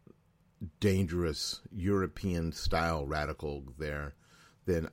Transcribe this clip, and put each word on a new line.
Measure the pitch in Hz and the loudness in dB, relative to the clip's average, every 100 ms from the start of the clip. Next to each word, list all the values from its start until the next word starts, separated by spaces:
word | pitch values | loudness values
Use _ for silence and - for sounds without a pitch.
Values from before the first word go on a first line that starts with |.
| - - _ _ _ - 87 - | -20 -20 _ _ _ -14 -14 0
dangerous, | 104 95 92 87 85 73 - - - | 4 4 4 2 0 0 -4 -8 -10
European | 104 90 98 92 - 101 87 82 | -4 2 2 2 -2 -2 0 -2
style | - - 82 82 80 69 | -2 2 2 4 2 0
radical | 76 73 80 76 71 67 64 | -2 -2 -4 -6 -6 -8 -6
there | 76 73 73 - _ - - _ - | -4 -4 -6 -10 _ -20 -20 _ -2
than | 85 80 | 0 0